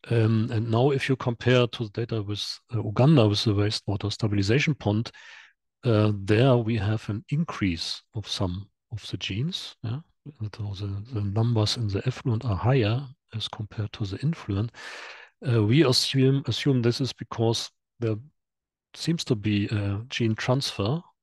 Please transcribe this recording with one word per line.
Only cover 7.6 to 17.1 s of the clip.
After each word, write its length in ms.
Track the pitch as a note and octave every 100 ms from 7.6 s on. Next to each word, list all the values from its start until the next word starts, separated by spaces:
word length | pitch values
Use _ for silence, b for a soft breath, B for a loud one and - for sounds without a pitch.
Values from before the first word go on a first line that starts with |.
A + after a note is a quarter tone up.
| G2 E2 - - _
of 140 | - -
some 400 | - F#2+ F2+ G#2 _ _
of 140 | G#2+ -
the 60 | F#2+
genes. 600 | - G2 D3+ F#3+ - -
Yeah? 180 | A2 B2+ - _ - -
So 340 | G#2+ - G#2
the, 300 | F#2+ G2+ G2+ A2
the 80 | G#2+
numbers 540 | G2+ G2+ A#2 A2+ G#2 -
in 100 | G#2+
the 140 | G2 -
effluent 380 | - C3+ A2
are 120 | B2 F#2
higher 460 | G#2 C3+ G2+ A#2 C#3 - _
as 140 | A2 -
compared 440 | - G#2+ - G2+
to 100 | -
the 140 | G2+ G2
influent. 540 | D3 E3 - G2 A#2 B B B B B B _ E3+
Uh, 160 | A#2
we 220 | G#2 C3
assume, 580 | C#3 B2+ - C3+ C3 C#3 C3+
assume 360 | - D3 C3
this 180 | A#2 A#2
is 120 | C3